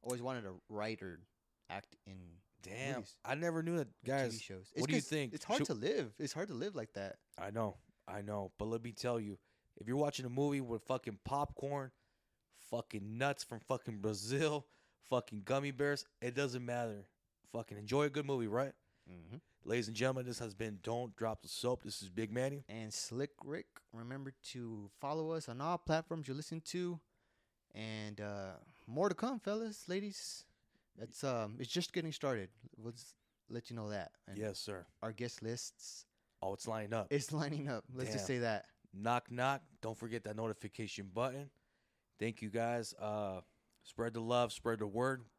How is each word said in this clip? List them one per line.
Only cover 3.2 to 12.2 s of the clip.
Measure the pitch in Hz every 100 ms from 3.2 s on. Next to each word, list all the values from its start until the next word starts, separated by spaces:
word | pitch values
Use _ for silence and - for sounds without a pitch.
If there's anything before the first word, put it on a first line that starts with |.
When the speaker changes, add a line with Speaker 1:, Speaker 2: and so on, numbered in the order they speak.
| -
Speaker 2:
I | 139
never | 170 165
knew | 165 170
that, | 127
Speaker 1:
or | - 117
Speaker 2:
guys. | 135 127
Speaker 1:
T | 113
V |
shows. | - 95 92
It's | -
Speaker 2:
What | -
do | 254
you |
Speaker 1:
'cause | -
Speaker 2:
think? | 151 139
Speaker 1:
it's | 156 -
hard | 226
Speaker 2:
Should | 208
Speaker 1:
to |
live. | 123 131 269 127 104
It's | 151
hard | 156 202
to |
live | 120 185 196
like | 110
that. | - 98 - _ -
Speaker 2:
I | 92
know, | 107 110 92 - _ -
I | 95
know. | 101 104 98 _
But | 107
let | 113
me | 117
tell | 110 123 117
you, | 104 98 _ _ _ -
if | 107
you're | 131
watching | 147 - 127
a |
movie | 123 143 139
with | 127 113
fucking | - 131 - 101 -
popcorn, | 139 147 - 139 143 131 - _ _